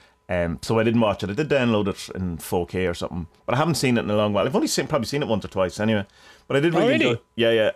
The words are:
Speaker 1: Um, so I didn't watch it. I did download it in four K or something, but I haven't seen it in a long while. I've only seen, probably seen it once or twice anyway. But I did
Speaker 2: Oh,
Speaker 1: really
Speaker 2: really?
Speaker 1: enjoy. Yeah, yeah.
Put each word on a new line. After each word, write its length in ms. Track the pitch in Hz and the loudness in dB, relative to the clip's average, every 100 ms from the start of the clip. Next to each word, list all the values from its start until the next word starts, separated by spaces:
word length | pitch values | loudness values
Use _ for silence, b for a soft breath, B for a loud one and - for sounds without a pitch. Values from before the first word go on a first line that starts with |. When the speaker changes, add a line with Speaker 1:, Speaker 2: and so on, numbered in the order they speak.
| b b - | b b -4
Speaker 1:
Um, 320 | 90 85 82 | -2 -2 -4
so 160 | - 113 | 0 2
I 60 | |
didn't 160 | 110 117 | 4 4
watch 240 | 107 95 | 2 0
it. 60 | 101 | -4
I 20 | |
did 160 | 101 156 | -4 0
download 400 | 139 120 107 98 | 2 2 2 0
it 200 | - - | -4 -8
in 220 | - 92 82 | -6 -6 -6
four 260 | - 92 | -4 -4
K 220 | 85 92 90 | -2 -2 -2
or 80 | |
something, 320 | 87 82 85 80 _ - | -2 -6 -8 -10 _ -4
but 100 | 123 | 0
I 20 | |
haven't 160 | 165 | 0
seen 240 | 135 131 120 | 0 2 2
it 40 | |
in 60 | 95 | 2
a 60 | 107 | 0
long 160 | 104 | 2
while. 140 | 101 113 | 2 0
I've 80 | |
only 140 | 190 302 | 0 -2
seen, 180 | - 135 | -2 -2
probably 200 | 147 107 | -2 -2
seen 160 | 143 | -4
it 60 | 101 | -2
once 160 | 190 | -2
or 40 | - | -2
twice 320 | 95 92 - | -2 -2 0
anyway. 260 | 107 107 98 B B B B | 0 0 -2 B B B B
But 100 | 135 | 0
I 40 | |
did 120 | 165 | 2
Speaker 2:
Oh, 40 | 165 | 2
Speaker 1:
really 140 | 226 | 2
Speaker 2:
really? 140 | 311 320 | 2 2
Speaker 1:
enjoy. 120 | 113 _ | -2 _
Yeah, 160 | - 117 | 0 2
yeah. 200 | 113 104 | 4 2